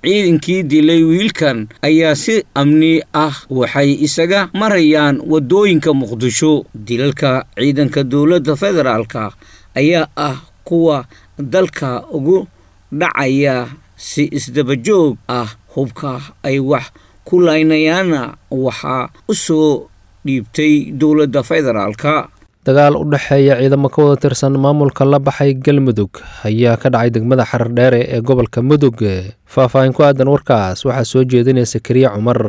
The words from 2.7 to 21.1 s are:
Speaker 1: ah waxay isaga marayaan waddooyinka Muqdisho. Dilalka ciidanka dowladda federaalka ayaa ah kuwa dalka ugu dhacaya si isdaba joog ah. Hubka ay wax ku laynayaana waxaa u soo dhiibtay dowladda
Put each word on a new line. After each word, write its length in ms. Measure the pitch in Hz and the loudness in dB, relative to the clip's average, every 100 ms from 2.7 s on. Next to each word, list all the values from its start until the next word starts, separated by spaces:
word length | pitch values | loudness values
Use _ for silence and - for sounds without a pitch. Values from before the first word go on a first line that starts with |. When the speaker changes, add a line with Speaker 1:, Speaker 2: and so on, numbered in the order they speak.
| 151 160 160 - | 4 4 2 -2
Speaker 1:
ah 220 | 151 156 143 - | -4 -4 -4 -8
waxay 420 | 131 120 143 143 143 | -4 -4 0 0 0
isaga 440 | 147 - 170 196 196 | -2 0 0 0 -2
marayaan 680 | 190 214 202 156 151 147 135 | -2 0 2 4 4 2 0
waddooyinka 680 | - 156 131 190 208 165 151 | 0 0 2 2 4 2 2
Muqdisho. 720 | 139 120 113 123 - 156 151 - | -2 -2 -4 -2 0 2 0 -2
Dilalka 720 | 113 107 120 139 135 143 127 - - | -16 -8 -4 -2 -2 -2 -2 -6 -4
ciidanka 480 | 131 139 143 143 | -2 0 0 0
dowladda 520 | 135 139 147 175 139 143 | -2 0 2 2 0 -2
federaalka 760 | 202 185 131 113 107 - 107 - - - - | -2 0 0 -2 -4 -8 -10 -12 -20 -20 -12
ayaa 340 | - 143 170 151 - | -2 0 0 -2 -6
ah 200 | 151 131 - _ | -6 -6 -14 _
kuwa 400 | - 170 165 147 120 - _ - | -4 0 2 0 -4 -18 _ -12
dalka 680 | 139 170 185 - 139 123 - | -4 -2 -2 -4 -6 -6 -8
ugu 340 | 165 139 190 190 _ _ _ _ | -6 0 0 -2 _ _ _ _
dhacaya 760 | 143 170 - 135 135 143 127 120 131 _ _ | -6 -4 -2 -2 0 0 -2 -6 -14 _ _
si 320 | - - 147 | -10 -4 -4
isdaba 440 | 147 139 127 131 143 | -4 -6 -4 -2 -4
joog 400 | 117 202 160 113 _ | 0 2 2 -2 _
ah. 200 | 123 113 - _ | -6 -6 -12 _
Hubka 460 | - 135 110 143 127 139 _ | -6 -6 -6 -10 -10 -14 _
ay 160 | - 135 | -4 -2
wax 260 | 131 139 - - _ _ - | 0 -2 -4 -20 _ _ -2
ku 140 | 180 | 2
laynayaana 960 | 175 156 156 156 156 170 190 151 120 - _ | 4 4 2 2 2 0 0 -2 -4 -12 _
waxaa 600 | 135 131 - 147 131 127 - - | -4 -4 -4 -6 -6 -6 -12 -6
u 60 | |
soo 540 | 208 - 156 156 135 - _ _ _ | -4 0 0 2 0 -6 _ _ _
dhiibtay 680 | - 135 107 - 156 151 - | -6 -6 -6 -2 2 2 0
dowladda 500 | 139 151 | -2 0